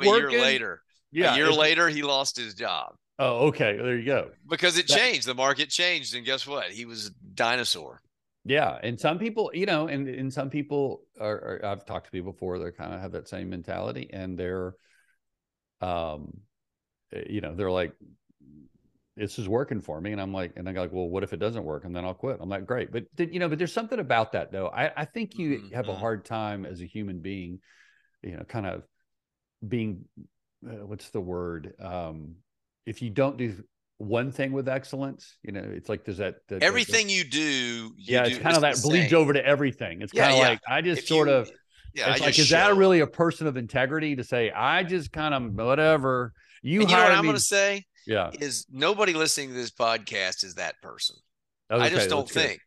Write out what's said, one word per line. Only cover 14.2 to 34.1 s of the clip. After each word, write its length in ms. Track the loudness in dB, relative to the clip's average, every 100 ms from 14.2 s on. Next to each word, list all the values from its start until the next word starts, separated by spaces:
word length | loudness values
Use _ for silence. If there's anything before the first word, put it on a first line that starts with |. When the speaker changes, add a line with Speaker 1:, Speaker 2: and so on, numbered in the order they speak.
| -10 -6
Speaker 2:
they're, 360 | -6 -4 -6 -10 _ _ _ _ _ _ _ _ _ -10
um, 560 | -4 -4 -4 -8 -12 -18 -20 _ _ _ _ _ _
eh, 120 | -12 -8
you 120 | -8
know, 140 | -8 -4
they're 160 | -2
like, 200 | 0 -2 -6 -20 _ _ _ _ -20 -20 _ _ _ _ -8
"This 220 | -8 -6
is 100 | -2
working 320 | -2 -2 -6
for 200 | -8 -8
me." 120 | -6
And 80 | -6
I'm 120 | -6
like, 200 | -6 -6 -8
and 120 | -8
I 40 |
go 100 | -6
like, 100 | -4
"Well, 160 | -4 -4
what 160 | -4 -4
if 80 |
it 60 | -4
doesn't 260 | -4 -4 -6
work? 200 | -8 -8
And 100 | -8
then 100 | -6
I'll 100 | -6
quit." 240 | -6 -6
I'm 80 | -6
like, 180 | -6 -4
"Great." 260 | -4 -4
But 120 | -6 -8 -6
th-, 140 | -4
you 60 | -2
know, 80 | -2
but 100 | -2
there's 140 | -2
something 260 | -4 -4 -4
about 340 | 0 0 0
that 200 | -2 -6
though. 160 | -4 -6
I, 240 | -2 -4 -4
I 20 | -8
think 320 | -8 -8 -6
you 140 | -4 -4
Speaker 1:
Mm-hmm, 160 | -6 -8
Speaker 2:
have 140 | -6
a 40 |
Speaker 1:
mm-hmm. 80 | -4
Speaker 2:
hard 240 | -4 -4 -6
time 400 | -6 -4 -6 -8
as 160 | -12
a 60 | -12
human 320 | -10 -8 -8
being, 380 | -8 -8 -10 -12 _ _ _ _ _ _
you 140 | -14 -14
know, 80 | -10
kind 220 | -8 -8
of 180 | -8 -14 _ _ _ _ _ _ _ -6
being, 380 | -4 -4 -6 -14 -20 -20 _ _ _ -18
uh, 200 | -16 -14
what's 240 | -14 -10
the 100 | -8
word? 540 | -6 -6 -6 -8 -12 -14
Um, 560 | -10 -8 -8 -10 -14 -18 _ _ _ _ -14
if 160 | -10
you 80 | -6
don't 260 | 0 0 0
do 260 | -6 -6 -14 _ _ -12
one 320 | -2